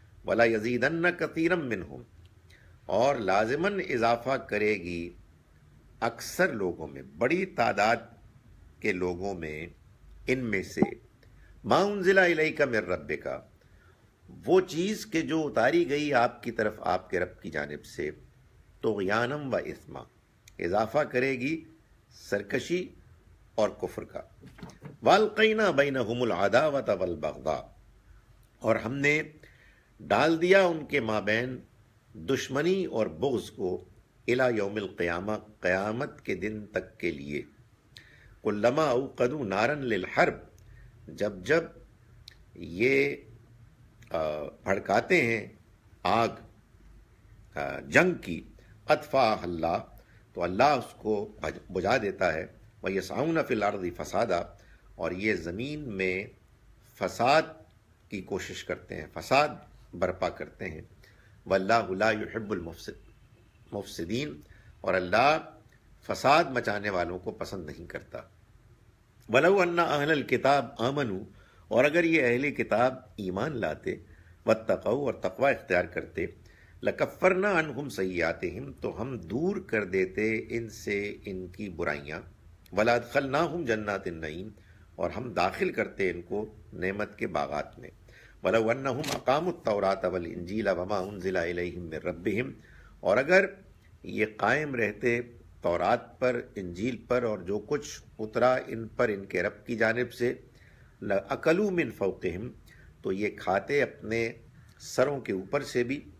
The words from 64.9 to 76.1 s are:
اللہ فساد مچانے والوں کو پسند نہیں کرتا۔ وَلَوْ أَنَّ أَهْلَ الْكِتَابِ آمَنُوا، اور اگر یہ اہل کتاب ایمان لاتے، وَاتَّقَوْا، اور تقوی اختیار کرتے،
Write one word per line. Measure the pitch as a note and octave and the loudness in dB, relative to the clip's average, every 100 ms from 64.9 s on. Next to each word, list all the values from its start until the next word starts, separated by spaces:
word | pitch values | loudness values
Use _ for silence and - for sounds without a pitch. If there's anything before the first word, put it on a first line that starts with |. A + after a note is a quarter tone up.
اللہ | F#2 F2+ G#2+ C3+ D#3+ - - - _ _ - | 0 2 4 4 2 -2 -20 -20 _ _ -12
فساد | - G2 B2+ D#3 | -8 0 6 6
مچانے | C3 B2 A2 G#2 G#2 | 4 0 -2 -2 0
والوں | F#2 E2+ F2+ | 0 0 -4
کو | G2+ | -8
پسند | F#2+ E2 F#2+ D2+ | -8 -8 -8 -10
نہیں | D2 E2+ | -12 -12
کرتا۔ | - - - - _ _ - - - _ _ _ _ - | -12 -12 -16 -16 _ _ -20 -20 -20 _ _ _ _ 2
وَلَوْ | B2 E3 G3+ | 4 6 6
أَنَّ | F3 E3+ | 4 2
أَهْلَ | D#3+ D3 C#3+ | 2 2 2
الْكِتَابِ | D3+ A#2+ B2 C3+ C#3 A#2 - | 2 2 4 6 4 2 -2
آمَنُوا، | A#2+ C#3+ B2 F#2+ - - - - - | -2 0 -2 -4 -10 -18 -20 -20 0
اور | A2 | 4
اگر | D3+ E3 | 4 4
یہ | E3 D#3+ | 4 4
اہل | B2 A#2+ C#3+ | 4 2 0
کتاب | A#2+ A2+ G#2+ B2+ - - - | -2 0 2 2 0 -12 -8
ایمان | F#2+ F#2+ D3 B2+ | -4 -2 -4 -2
لاتے، | E2+ D2+ - - - - - - A2+ | -4 -4 -6 -6 -10 -20 -20 -2 2
وَاتَّقَوْا، | A2 - F#2 - C3 | 2 2 0 0 0
اور | C3+ | -2
تقوی | - - - C#3 | -4 -4 0 2
اختیار | A2+ - F2+ | 2 2 0
کرتے، | F2 - - | 0 -4 -8